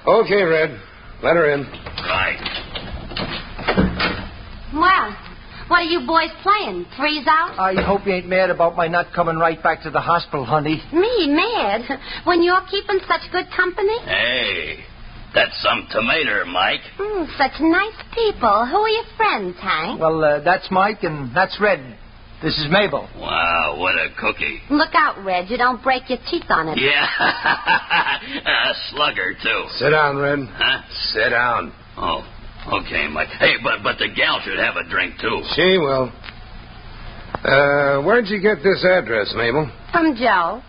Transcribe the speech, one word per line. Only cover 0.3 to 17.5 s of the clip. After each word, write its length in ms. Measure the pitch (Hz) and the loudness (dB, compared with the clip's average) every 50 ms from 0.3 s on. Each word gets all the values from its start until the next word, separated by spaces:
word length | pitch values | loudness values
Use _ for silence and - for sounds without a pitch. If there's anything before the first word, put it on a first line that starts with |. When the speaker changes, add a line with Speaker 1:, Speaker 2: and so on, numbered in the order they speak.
| 196 208 | 2 2
Speaker 1:
Red. 340 | 190 165 160 156 156 151 127 104 - - - - - - - - | 4 4 2 2 2 0 -4 -12 -18 -20 -20 -20 -20 -20 -14 -2
Let 140 | 117 131 165 | 2 2 4
her 100 | 170 160 147 143 | 6 4 4 2
in. 80 | 143 | 0
Speaker 2:
Right. 760 | 135 - - - - - - - - - - 90 92 85 - - - - - - - - - - - - - - - - - - - - - - - - - - - - - - 64 - - - - - - - - - - - - - - - - - 262 | -4 -8 -12 -14 -14 -12 -12 -8 -4 -2 -2 0 0 -2 -4 -6 -8 -10 -10 -10 -10 -10 -12 -12 -10 -10 -12 -12 -12 -10 -8 -8 -8 -6 -8 -10 -10 -12 -12 -6 -4 0 2 2 2 2 0 -2 -2 -2 -2 -6 -10 -12 -14 -16 -16 -16 -16 -14 -12 -6 0
Speaker 3:
Well, 420 | 302 339 370 392 349 240 208 208 - - - - - - - - - - - | 2 4 4 4 4 2 -2 -8 -12 -16 -16 -18 -18 -18 -18 -16 -16 -2 2
what 120 | 339 349 | 2 2
are 40 | 349 | 2
you 160 | 320 339 339 247 | 2 0 -2 0
boys 240 | 240 330 330 320 - - - | 2 2 2 2 2 -6 -4
playing? 440 | - 381 403 427 370 233 185 175 175 - - | 0 2 2 2 0 -4 -6 -8 -8 -10 -6
Threes 280 | - 277 302 302 302 247 311 | -4 -2 -2 -2 0 2 2
out? 280 | 311 320 330 - - - | 2 4 2 0 -2 -2
Speaker 4:
I 220 | 190 190 190 - | 0 0 2 0
hope 240 | - 165 202 196 202 | 2 2 0 2 2
you 60 | 196 | 0
ain't 160 | 185 180 180 175 | -2 -2 -2 0
mad 220 | 185 185 185 180 | 2 2 2 2
about 260 | 175 175 170 170 170 | 4 2 2 2 4
my 120 | 175 170 165 | 0 0 2
not 240 | 170 175 175 - - | 2 0 0 0 -2
coming 220 | 175 170 165 165 | 0 0 0 2
right 260 | 165 165 165 165 - | 2 2 2 2 2
back 200 | - 170 160 156 - | 0 0 0 0 -6
to 60 | 156 | -4
the 100 | 135 151 | -4 -2
hospital, 440 | 117 139 170 170 - - - 147 127 | 0 2 0 0 0 -4 -6 -4 0
honey. 380 | 117 147 156 143 151 156 - - - | 2 2 2 2 0 -2 -2 -4 -2
Speaker 3:
Me 360 | - 330 381 466 508 440 330 285 | 0 2 2 2 2 2 2 2
mad? 540 | 285 320 381 466 466 370 262 202 202 226 240 - 277 269 - - - - - | 2 2 2 0 0 0 0 0 0 -2 -2 -6 -8 -8 -8 -12 -12 -4 0
When 180 | 320 359 339 | 2 4 4
you're 180 | 339 349 359 370 370 - | 6 4 4 2 2 0
keeping 280 | 392 403 403 - 403 381 - | -4 -4 -2 0 -2 -2 2
such 140 | - 349 330 - - | 0 -2 -2 -2 -2
good 160 | - 359 359 - - | -4 -4 -4 -2 -2
company? 400 | - 359 359 359 - 392 403 440 480 - | 0 0 0 0 0 0 0 0 0 -2
Speaker 2:
Hey, 760 | - 95 98 110 120 127 127 113 101 95 85 78 76 80 - - - - - - - - - - - - | 0 0 2 2 2 2 0 0 0 -2 -2 -4 -6 -8 -10 -14 -18 -18 -18 -18 -16 -16 -16 -16 0 2
that's 200 | 139 151 - - - | 2 2 2 0 0
some 240 | - 104 117 120 - - | 0 2 0 0 -2 -2
tomato, 540 | - 110 110 123 151 165 147 117 104 101 87 | -2 0 2 2 2 2 2 0 0 0 -2
Mike. 340 | 87 90 90 95 107 143 - - - - - | -2 0 2 2 2 0 -2 -6 -14 -8 -8
Speaker 3:
Mm, 300 | 392 427 427 381 311 - - - | -6 -4 -2 -4 -4 -4 0 0
such 220 | 269 254 | 0 0